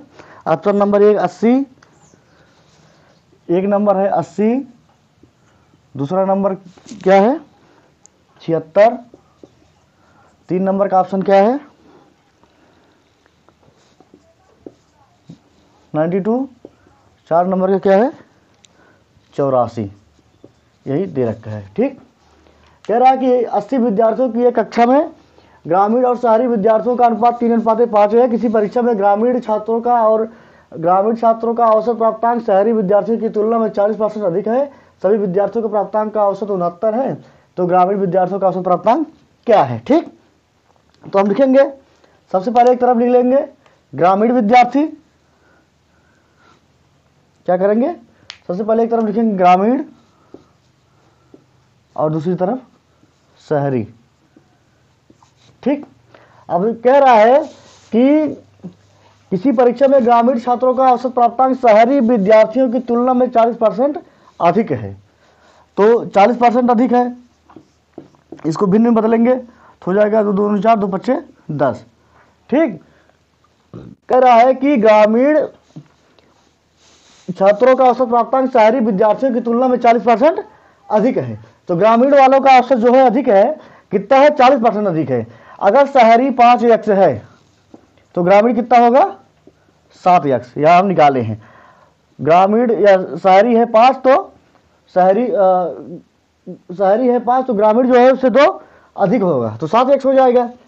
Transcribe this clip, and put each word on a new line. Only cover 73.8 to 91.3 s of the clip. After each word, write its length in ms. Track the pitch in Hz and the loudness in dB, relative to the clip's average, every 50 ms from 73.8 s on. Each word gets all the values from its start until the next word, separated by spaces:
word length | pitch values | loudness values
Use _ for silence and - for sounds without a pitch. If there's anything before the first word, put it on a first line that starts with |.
| 67 - - _ _ - 240 | -20 -20 -20 _ _ -2 0
रहा 180 | 254 254 254 240 | 2 4 4 4
है 180 | 226 240 262 269 | 4 4 2 2
कि 220 | 262 262 285 294 | 0 -2 -2 0
ग्रामीण 680 | 226 202 220 214 214 214 214 220 233 254 285 302 302 240 - - _ _ _ _ - - _ _ _ _ _ _ _ _ _ _ _ _ _ _ _ _ _ _ _ _ _ _ _ _ _ _ _ _ - | 2 2 4 4 4 4 2 2 0 0 2 0 0 -2 -4 -10 _ _ _ _ -20 -20 _ _ _ _ _ _ _ _ _ _ _ _ _ _ _ _ _ _ _ _ _ _ _ _ _ _ _ _ -14
छात्रों 460 | 180 - 196 196 208 202 247 254 262 | -4 0 2 2 2 4 4 2 4
का 100 | 247 262 | 4 4
औसत 220 | 254 233 233 262 | 2 2 0 -2
प्राप्तांक 420 | 226 240 240 226 233 - 262 262 254 | 0 0 -2 -2 0 -2 -2 -2 0
शहरी 280 | - - 214 220 220 277 | 2 4 4 4 2 2
विद्यार्थियों 520 | 220 220 202 180 220 214 208 214 254 269 226 | 0 -2 0 0 0 0 0 0 -2 -2 -2
की 80 | 247 | -4
तुलना 260 | 240 233 233 240 262 | -4 -2 -2 -2 0
में 100 | 254 247 | 0 -2
चालीस 260 | 247 240 240 233 240 190 | 0 2 2 2 2 2
परसेंट 400 | 233 240 302 262 311 359 440 - - _ _ _ _ _ _ _ - | 0 0 2 2 0 0 -2 -8 -12 _ _ _ _ _ _ _ -4
अधिक 280 | 208 214 196 262 - | -2 0 0 0 -2
है, 220 | 180 131 120 107 104 - - _ _ _ - | -4 -6 -8 -12 -14 -16 -20 _ _ _ -6
तो 60 | 175 | -2
ग्रामीण 380 | 165 202 220 226 233 254 285 285 | 0 2 2 2 2 2 2 4
वालों 260 | 277 262 262 269 269 | 4 4 4 2 2
का 160 | 262 269 262 254 | 4 4 4 4
औसत 160 | 240 240 269 | 4 2 -2
जो 180 | 233 214 247 240 | 0 2 2 4
है 120 | 269 262 | 4 4
अधिक 240 | 247 202 277 254 254 | 2 2 0 0 2
है, 300 | 208 190 208 262 311 - - - - - _ _ | 2 2 2 2 -2 -8 -14 -20 -20 -20 _ _
कितना 260 | 185 202 202 - 269 | -6 -6 -2 0 2
है? 180 | 269 277 294 294 | 4 4 4 4
चालीस 260 | 277 247 254 285 262 | 4 4 4 4 2
परसेंट 260 | 220 233 196 208 208 | 0 -2 -2 0 -4
अधिक 220 | 202 165 156 156 - | -4 -4 -4 -4 -2
है। 140 | 131 120 110 - - - - - - - | -4 -4 -4 -8 -16 -20 -20 -20 -12 -2
अगर 240 | - 196 202 277 285 | -2 2 2 2 2
शहरी 420 | 277 277 262 233 226 233 233 262 277 | 2 2 2 4 6 4 4 2 0
पाँच 320 | 247 247 233 240 240 226 226 | 2 2 4 4 4 4 4
एक्स 240 | 233 226 208 - 214 | 2 2 2 2 0
है 320 | 202 190 190 160 123 104 - - _ _ _ _ _ _ _ _ - - _ _ _ _ _ _ _ | 2 2 2 2 0 -2 -10 -18 _ _ _ _ _ _ _ _ -20 -20 _ _ _ _ _ _ _
तो 60 | 175 175 | -4 0
ग्रामीण 320 | 175 196 208 214 254 254 | 2 2 2 2 2 -2
कितना 220 | 247 226 233 247 | -2 -2 2 2
होगा? 260 | 240 240 240 233 277 370 392 392 - _ _ _ _ _ - _ _ _ _ _ _ _ _ _ | 4 4 4 4 2 0 0 -4 -14 _ _ _ _ _ -20 _ _ _ _ _ _ _ _ _
सात 300 | _ - 185 180 175 151 | _ 0 2 2 2 2
एक्स, 280 | 143 131 117 117 - _ | 0 -2 -2 -4 -8 _
यहाँ 220 | 143 147 156 175 175 | 0 2 4 4 4
हम 60 | 190 | 2
निकाले 360 | 202 175 160 151 143 135 127 | 2 2 2 2 2 2 0
हैं। 200 | 113 107 | -4 -6